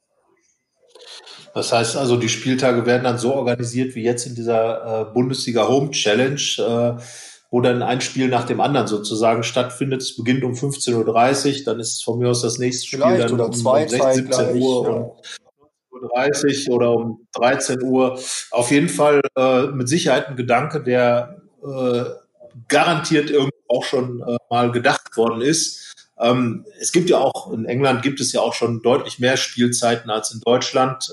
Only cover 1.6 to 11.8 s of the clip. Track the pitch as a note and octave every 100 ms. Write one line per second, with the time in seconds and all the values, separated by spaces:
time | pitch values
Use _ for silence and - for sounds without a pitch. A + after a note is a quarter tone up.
1.6 | G#2+ A#2 A2+ D3+ C3 A#2+ A2+ - C3 B2+
2.6 | C3 A#2+ A#2+ B2 B2+ A#2 A#2 C#3 B2 B2
3.6 | A#2 A#2+ C3 C3 A2+ B2 C3 A#2 A#2 A2+
4.6 | A2+ A2+ A2+ A2 G#2+ A#2+ C3 C#3 - A2+
5.6 | G#2 C3+ D#3 - G#2 G#2+ C3+ C#3+ - -
6.6 | A2 A#2 A#2+ A#2+ - - - - _ B2
7.6 | B2 B2 G#2 C3 - B2+ C3 A#2+ - A2+
8.6 | B2 C#3+ G#2 G#2 G#2 A2 A2+ A2+ A#2+ -
9.6 | A#2+ - C3+ C3 - - B2 B2+ B2+ B2
10.6 | C#3+ C#3 - A#2 A2 A2 B2 C#3 C#3+ C3
11.6 | - A2+